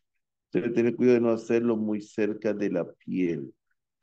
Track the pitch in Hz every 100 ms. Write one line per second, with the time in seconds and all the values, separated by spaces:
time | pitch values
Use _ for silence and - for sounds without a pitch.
0 | _ _ _ _ _ - - 117 120 120
1 | 123 117 117 113 - 117 120 107 107 107
2 | - - 104 104 107 104 98 90 82 -
3 | - 92 87 78 67 - _ _ _ _